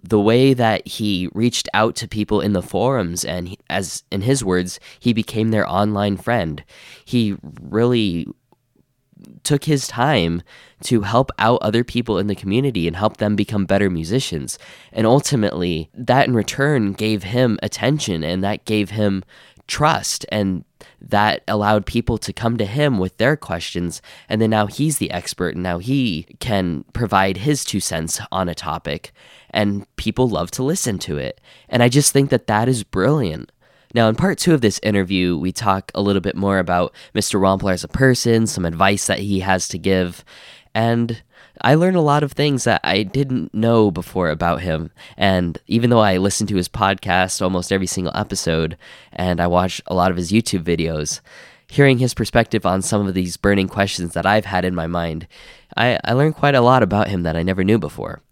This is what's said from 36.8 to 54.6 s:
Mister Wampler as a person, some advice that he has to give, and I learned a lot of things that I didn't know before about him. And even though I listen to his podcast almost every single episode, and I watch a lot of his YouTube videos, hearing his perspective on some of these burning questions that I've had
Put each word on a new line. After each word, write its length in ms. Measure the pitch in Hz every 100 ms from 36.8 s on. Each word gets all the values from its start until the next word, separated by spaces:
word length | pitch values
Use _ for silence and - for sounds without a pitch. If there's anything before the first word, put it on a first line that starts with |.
| 90 - -
Mister 240 | 107 - 101
Wampler 360 | 95 95 101
as 100 | 90
a 60 | -
person, 580 | - 131 120 120 113 110
some 180 | - 87
advice 420 | 82 95 101 -
that 120 | 98
he 220 | 101 98
has 260 | 95 92 -
to 100 | 92
give, 480 | 87 95 90 87 - - - - _
and 480 | 113 117 117 117 113 - _ - -
I 160 | - 156
learned 220 | 180 185
a 40 |
lot 220 | 151 143
of 80 | 143
things 320 | - 147 135
that 160 | 120 101
I 200 | - 95
didn't 500 | 101 131 139 127 80
know 380 | 104 113 117 104
before 380 | 85 87 92 87
about 320 | 78 85 76
him. 280 | 92 78 80 _ - -
And 420 | 98 92 87 78 -
even 220 | 117 120
though 100 | 117
I 180 | 107 92
listen 300 | 98 - 101
to 80 | 98
his 140 | 87
podcast 720 | - 98 98 101 90 92 -
almost 300 | 92 92 87
every 140 | 98 92
single 300 | - 90 -
episode, 600 | 104 98 - 80 80 82 - - -
and 300 | - 90 87
I 60 | 87
watch 340 | 87 92 - -
a 80 |
lot 160 | 90 92
of 80 | 90
his 140 | 85
YouTube 320 | 107 113 98
videos, 560 | 82 82 80 78 76 - _ - - - _
hearing 300 | - 139 127
his 140 | 127
perspective 520 | - 110 120 113 110 95
on 160 | 95
some 240 | 92 107 101
of 80 |
these 240 | 92 90 -
burning 300 | 101 101 92
questions 460 | 101 98 - 85
that 120 | 85 87
I've 200 | 107 98
had 200 | 95